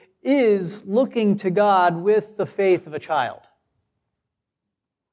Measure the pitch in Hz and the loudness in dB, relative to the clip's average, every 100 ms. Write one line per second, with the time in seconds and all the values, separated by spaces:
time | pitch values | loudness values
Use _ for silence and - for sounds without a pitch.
0 | _ _ 247 285 233 202 170 - 196 214 | _ _ 0 2 2 2 -2 -8 -4 -2
1 | 240 233 214 202 190 180 208 190 175 165 | -2 0 0 0 0 2 2 4 2 0
2 | 190 214 214 - 190 - 196 175 160 147 | 0 0 -2 -6 -6 -2 0 0 -2 -12
3 | - 156 117 - - _ _ _ _ _ | -4 -2 -4 -6 -18 _ _ _ _ _
4 | _ _ _ _ _ _ _ _ _ _ | _ _ _ _ _ _ _ _ _ _
5 | _ | _